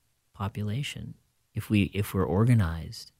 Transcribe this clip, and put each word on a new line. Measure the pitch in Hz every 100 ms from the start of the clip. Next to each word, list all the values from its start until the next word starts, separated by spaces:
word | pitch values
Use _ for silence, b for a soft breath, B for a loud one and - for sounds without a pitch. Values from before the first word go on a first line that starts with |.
| _ _ _
population | - 98 - 104 117 143 - 110 - _ _ _
if | - -
we, | 107 92
if | 95 101
we're | 98
organized | 65 90 117 117 85 82 80 110 - _